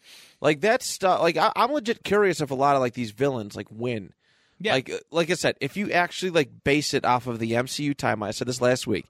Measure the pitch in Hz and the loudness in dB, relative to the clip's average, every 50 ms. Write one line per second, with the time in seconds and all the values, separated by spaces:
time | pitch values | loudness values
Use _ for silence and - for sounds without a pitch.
0 | _ - - - - - _ - - 135 151 143 156 214 233 254 - - - - | _ -20 -20 -20 -20 -20 _ -2 0 0 2 2 2 2 2 2 0 -4 -6 -2
1 | 190 185 175 107 151 170 160 156 180 220 - - 220 247 294 302 214 226 226 - | 2 2 2 4 2 2 2 4 2 2 2 2 0 0 0 -2 -2 -2 -4 -4
2 | - - 196 208 208 190 170 - 151 127 139 127 139 143 139 135 131 123 - 123 | -2 0 2 2 4 2 2 0 -2 -4 0 2 4 4 4 4 2 0 -2 -4
3 | 120 107 101 113 139 143 131 117 107 101 - 101 104 - 104 110 117 127 120 107 | -8 -6 -4 -2 0 0 0 -2 -6 -8 -10 -12 -12 -12 -10 -8 -6 -4 -4 -6
4 | 95 - _ _ _ _ _ _ _ _ _ - 175 214 196 135 123 - 85 - | -8 -10 _ _ _ _ _ _ _ _ _ -8 -4 -2 -2 -2 -2 -4 -8 -10
5 | - _ - 165 170 151 180 - - 131 - - 131 139 - 190 208 - - 175 | -8 _ -2 -2 0 0 0 0 0 -2 -2 -2 -4 -6 -4 -4 -4 0 2 2
6 | 175 170 - - 185 185 165 165 143 117 113 - - 143 143 151 143 - - 131 | 0 0 -2 -4 -4 0 2 2 2 0 -2 -6 0 2 2 2 2 0 -2 0
7 | - 95 123 123 120 127 117 110 117 113 117 117 127 131 - - 147 143 143 - | 2 2 2 2 0 -2 -6 -4 -2 -2 0 0 -2 -2 -4 -4 -4 -4 -4 -2
8 | - 117 110 107 104 98 110 - 127 123 127 123 127 123 127 123 - 117 107 85 | 0 -2 0 0 -2 -6 -4 -6 -4 -4 -4 0 2 2 2 2 0 -2 -4 -4
9 | - _ | -4 _